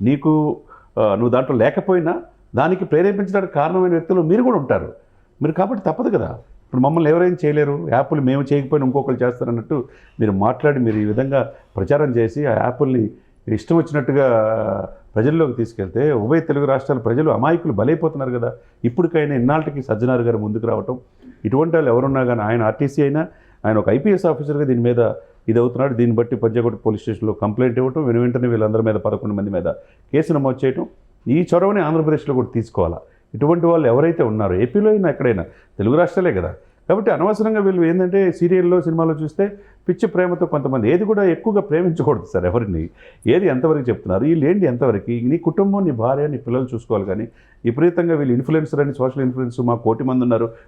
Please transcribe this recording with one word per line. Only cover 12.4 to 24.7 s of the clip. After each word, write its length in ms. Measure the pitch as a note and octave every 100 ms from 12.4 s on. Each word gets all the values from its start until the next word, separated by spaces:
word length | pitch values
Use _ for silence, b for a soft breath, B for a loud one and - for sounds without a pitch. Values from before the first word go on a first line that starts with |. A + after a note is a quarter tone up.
| C#3+
ఆ 180 | G#2+
యాప్ల్ని 460 | A2+ - C3+ B2+ G#2+ - b b -
ఇష్టం 280 | A2 - E3
వచ్చినట్టుగా 1120 | D#3 D3 C3+ C#3 C3+ A2+ G#2+ A2+ G#2+ G2+ - B B
ప్రజల్లోకి 380 | A2 B2 D#3+ D3+
తీసుకెళ్తే, 600 | A#2+ A2+ - F#2+ A2+ D3
ఉభయ 280 | B2+ G#2+ D#3+
తెలుగు 260 | D#3+ C#3+ C#3
రాష్ట్రాల 320 | C3+ - C3+
ప్రజలు 320 | A2+ A#2+ D#3
అమాయకులు 420 | G#2+ C#3 E3+ E3
బలైపోతున్నారు 580 | G#2 A#2 D#3+ D#3+ C#3+ B2+
కదా. 220 | B2 A#2+ - b b
ఇప్పటికైనా 500 | A#2+ A#2+ E3+ D#3+ D3
ఇన్నాళ్ళకి 480 | C3+ B2 D#3 D#3 C#3+
సజ్జనార్ 380 | B2+ G#2+ B2 B2+
గారు 180 | A#2+ A2+
ముందుకు 280 | G#2 A2 A2+
రావటం, 320 | G#2+ G2 B2+ - _ B B
ఇటువంటి 320 | G#2+ C3 D#3+ E3
వాళ్ళు 140 | C3
ఎవరున్నా 340 | A#2 C3+ C3+
కానీ, 160 | B2 A#2
ఆయన 220 | G#2 A#2
ఆర్టీసీ 400 | G#2+ - C#3+ C#3+
అయినా, 240 | C#3 D3+ F3 b b b G#2
ఆయన 120 | A2
ఒక 100 | G#2+
ఐపీఎస్ 380 | A2 G#3 F#3 F3
ఆఫీసర్గా 380 | D3+ D3 D3
దీని 160 | C#3+